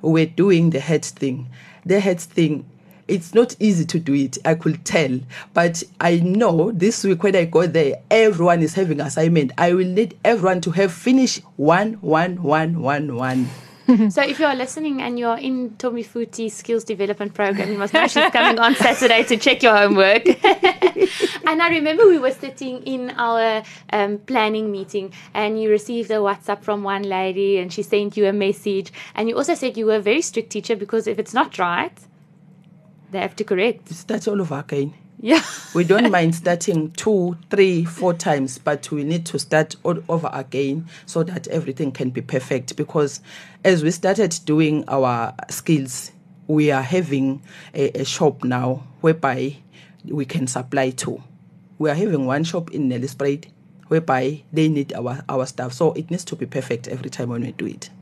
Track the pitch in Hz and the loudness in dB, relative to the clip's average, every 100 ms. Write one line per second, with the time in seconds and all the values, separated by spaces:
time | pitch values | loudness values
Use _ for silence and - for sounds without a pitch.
0 | 156 160 160 - 196 175 165 147 139 156 | 2 2 2 2 4 6 4 2 0 -2
1 | - - 139 127 123 - - - 175 190 | -2 -6 -4 -4 -10 -16 -20 -16 0 2
2 | 196 180 - - 160 147 - - _ - | 2 -2 -4 0 2 0 -8 -20 _ -20
3 | - 190 165 214 254 - 214 180 160 170 | -4 -4 0 2 2 2 2 2 0 -2
4 | 165 139 135 - - 165 165 156 - 180 | 0 0 0 -2 -2 0 0 -4 -2 0
5 | 143 127 - - - - 170 165 - - | 0 -2 -8 -18 -4 0 0 0 -10 -2
6 | 170 175 175 196 226 165 180 214 196 233 | 2 2 2 2 2 2 0 2 0 0
7 | 202 175 202 190 170 165 180 156 143 - | -2 0 2 2 2 2 2 2 0 -2
8 | - 214 220 175 175 170 156 190 185 147 | 0 4 4 4 2 4 2 0 -2 -2
9 | 143 - 165 165 131 - 175 175 185 180 | -2 0 2 4 2 2 2 2 0 0
10 | 233 - - 233 185 180 175 170 196 - | -2 0 2 2 2 0 -2 0 0 0
11 | - 262 254 - - - 143 175 214 220 | 2 4 2 -2 -12 0 4 4 2 -4
12 | - 156 180 180 165 151 160 170 127 143 | 0 0 0 -2 0 0 0 -2 -2 -2
13 | 147 120 131 127 123 - - - - 240 | -4 -4 -2 -2 -4 -8 -20 -8 2 4
14 | 214 190 277 277 302 262 262 - 311 269 | 4 2 -2 0 0 0 -6 -6 -4 -4
15 | 254 240 240 233 262 254 247 - 254 240 | -4 -4 -2 -2 -4 -4 -6 -6 -6 -4
16 | 233 233 226 - 226 214 - 233 220 202 | -8 -8 -8 -6 -8 -8 -4 -4 -4 -4
17 | 196 202 202 - 202 196 196 208 202 320 | -4 -4 -6 -2 -2 -2 -4 -4 0 2
18 | 320 294 320 247 311 226 233 269 233 - | 2 4 4 4 4 4 4 4 2 4
19 | 254 226 - 226 277 254 247 214 202 202 | 4 4 4 2 2 4 6 6 6 6
20 | 190 220 359 - 415 - 370 - 370 - | 6 6 4 4 4 4 2 2 0 2
21 | 370 - - - 320 320 339 339 302 320 | 0 0 -4 -2 -2 2 2 2 0 6
22 | 440 339 254 262 277 262 262 247 269 262 | 6 8 2 -2 -10 -10 -10 -8 -8 -6
23 | 247 247 233 233 226 220 220 - - 214 | -6 -4 0 2 2 0 -6 -20 -6 -2
24 | 202 208 - 254 214 220 220 196 190 208 | -2 -4 -2 0 0 0 -4 -6 -6 -8
25 | 190 - - - 214 220 220 208 214 233 | -8 -14 -10 -4 -2 -2 2 0 0 -6
26 | 202 214 202 202 - 202 - 208 202 196 | -2 0 0 -2 -4 -6 -4 -4 -2 -4
27 | 202 190 190 185 196 196 180 170 202 208 | -4 -4 -2 -2 0 0 -2 -8 -2 -2
28 | 208 208 202 202 196 196 214 196 185 - | -2 0 0 2 -2 -2 -4 -4 -6 -14
29 | - - 226 233 285 339 254 220 220 220 | -14 -4 -2 -2 -2 -2 -2 -2 0 0
30 | 202 269 339 - 220 214 202 220 202 226 | 2 0 0 -6 -6 -8 -4 -6 -2 -4
31 | 214 208 208 240 311 - 180 175 359 - | -2 -6 -4 -2 -2 -2 -2 -2 -4 -8
32 | - _ _ _ _ - _ - _ _ | -20 _ _ _ _ -20 _ -20 _ _
33 | _ 190 196 - 208 185 220 - - 165 | _ -6 -6 -6 -4 0 0 -2 -10 -18
34 | - 220 - 208 170 143 147 143 143 - | -8 -4 -2 -2 -4 -6 -6 -4 -4 -8
35 | - - 220 320 - - - 170 175 196 | -20 -12 2 2 2 -14 -6 -2 4 4
36 | 233 185 165 165 175 175 - 165 156 - | 6 4 2 2 0 0 0 -2 -2 -4
37 | - 208 175 170 - 202 190 175 165 - | 0 2 0 -6 -4 4 4 4 -2 -2
38 | 185 170 185 147 135 127 - 147 - 151 | -2 -2 0 0 -2 -4 -4 -4 -4 -6
39 | 143 170 165 139 - 156 160 - 160 170 | -2 -4 -4 -8 0 0 0 -4 -4 -4
40 | - 170 160 - 131 131 139 147 165 - | -4 -4 -4 -8 -8 -4 -2 -4 -8 -18
41 | - 170 165 180 - 160 147 131 147 131 | -8 -4 -4 -6 -6 -6 -6 -6 -6 -4
42 | 127 123 113 139 127 135 127 - 147 156 | -6 -6 -4 -6 -2 -6 -6 -10 -4 -2
43 | 147 - - - - - 196 180 151 175 | -2 -4 -18 -20 -20 -2 2 4 2 0
44 | 190 196 196 165 - 151 156 151 - 135 | -2 0 0 -2 -2 0 2 0 -2 -2
45 | 127 120 113 - - - - 160 131 - | 0 0 -4 -8 -12 -10 -2 -2 -2 -10
46 | - _ _ - - 151 151 135 127 180 | -14 _ _ -20 -2 0 2 0 0 -2
47 | 170 139 135 135 - - - - 139 - | -2 -2 -2 -4 -10 -20 -14 -4 -4 -2
48 | 139 - 156 127 127 123 127 127 - - | -6 0 0 0 -4 -2 -2 -4 -10 -2
49 | 165 160 139 135 131 143 _ - - _ | 0 0 -2 -2 -6 -8 _ -20 -20 _
50 | - 151 131 170 127 - 127 143 131 127 | -10 -8 -6 -4 -4 -6 -4 -2 -2 -2
51 | - 117 - - _ _ _ _ 151 147 | -8 -10 -14 -20 _ _ _ _ -2 0
52 | 214 156 127 139 160 180 165 - 135 123 | 0 0 -2 -2 -2 -6 -8 -4 -4 -4
53 | 131 - 143 143 - _ _ _ _ 160 | -6 -4 -4 -4 -10 _ _ _ _ -2
54 | 165 131 131 151 - 156 160 151 139 - | 0 0 0 -6 -6 0 0 0 -4 -6
55 | 120 135 - 139 131 - 127 120 160 - | -8 -8 -6 -6 -6 -8 -10 0 -2 0
56 | 160 175 - - 123 139 123 120 123 127 | -6 -8 -8 -10 -8 -8 -6 -6 -6 -12
57 | 127 - 120 120 117 - - - - - | -12 -8 -8 -6 -8 -8 -10 -10 -18 -20